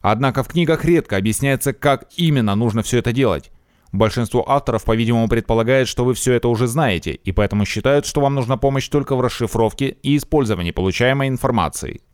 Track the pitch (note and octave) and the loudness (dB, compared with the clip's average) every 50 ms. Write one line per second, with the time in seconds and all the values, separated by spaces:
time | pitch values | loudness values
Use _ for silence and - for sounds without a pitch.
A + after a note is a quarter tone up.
0 | _ G2+ G#2+ A2 C3+ C3+ A#2 - B2 - - E3+ F3 D3+ D#3+ D#3 - D#3 F3 E3 | _ 0 0 0 0 -2 0 -2 -4 -2 0 0 2 2 0 0 2 2 2 2
1 | - - - G2 F#2+ A2 A2 - C3+ C#3 C#3 B2+ - C#3+ C3 - - D3 C#3 C3 | 2 0 -4 -2 0 0 -2 0 0 0 0 0 0 -4 -4 0 0 0 0 0
2 | - _ - - E3+ E3 D3+ C3+ A2+ G#2 G2+ G#2 A#2 A#2+ G2+ A#2 G#2 - - B2 | -2 _ -6 -2 0 2 2 2 2 2 0 0 0 0 0 -2 -2 0 0 0
3 | - B2 A#2 B2+ C3+ A#2 F2+ C#2+ - - - _ _ _ _ _ _ _ - F#2+ | 0 0 0 2 2 2 2 -2 -4 -12 -20 _ _ _ _ _ _ _ -2 0
4 | A2+ A2 - - A#2+ G#2 - A#2+ - - C3+ C#3+ - - A#2 A2 - - A2+ A2+ | 0 0 2 -2 -4 -2 0 -2 0 0 0 -2 0 -2 -4 -2 0 0 0 2
5 | A#2 A2 A#2+ A#2 A#2 A2 A#2 A#2 A2 - A2+ A2+ A2+ A2+ C3 C3+ B2+ A#2+ - - | 2 2 2 2 2 2 0 0 0 0 0 0 2 2 2 2 2 0 -2 -2
6 | B2 B2 B2+ - - B2+ B2+ A#2 - A#2+ A#2+ A2 B2 B2 A2+ D3+ D#3+ B2+ F#2+ E2+ | 0 0 0 0 0 2 2 2 2 2 0 2 0 0 0 0 0 2 0 0
7 | - F2 D2+ - _ - F2 - G#2 G2 - G#2 G#2 - - A2 - C3 C#3 D3 | -2 -6 -8 -6 _ -4 0 0 0 0 2 0 0 0 -2 -2 0 2 2 2
8 | C#3+ - - D#3 C#3 C#3 C#3 C#3 B2 A2+ C3 A2+ - C#3 C3+ C3+ B2+ - - D3 | 0 0 -2 0 0 0 0 0 -2 -2 -2 0 0 0 0 0 -4 -2 -2 -2
9 | C#3 - C#3 B2+ B2 B2 - - A#2+ A2 - A2+ A2+ A2 - - C#3 C3+ - _ | 0 0 -2 0 0 -2 -2 -2 -6 -4 0 0 0 0 0 -2 -4 -4 -6 _
10 | _ - C#3+ D3 - - - D#3 C3+ G#2+ G#2+ F2 F2 E2+ - - F2+ F#2+ F#2 - | _ 0 0 0 0 0 0 0 2 2 0 -2 -2 -4 -2 -2 -2 -2 0 2
11 | A#2+ B2 C3 C#3 C3+ C3+ C3 A#2+ - C3+ B2 A2+ F2 D2+ - - - - G1+ G1+ | 2 2 2 0 0 -2 -2 -2 -2 0 0 0 0 -2 -4 -6 -10 -10 -12 -12
12 | _ _ | _ _